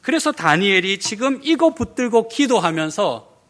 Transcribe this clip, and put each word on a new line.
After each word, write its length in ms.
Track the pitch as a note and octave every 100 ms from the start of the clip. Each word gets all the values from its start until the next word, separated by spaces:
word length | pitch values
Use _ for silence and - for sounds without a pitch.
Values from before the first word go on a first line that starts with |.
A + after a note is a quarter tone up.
그래서 300 | - E4 D4+
다니엘이 680 | - E3 D#3 G3 F#3+ F#3 G3
지금 400 | - G#3+ C4 C4
이거 320 | C#4 D#4+ E4
붙들고 540 | D#4+ A#3 - B3 A3+ A3+
기도하면서 1080 | - C#4 A#3 E3 D#3+ D#3 D3+ F#3 A#2 - _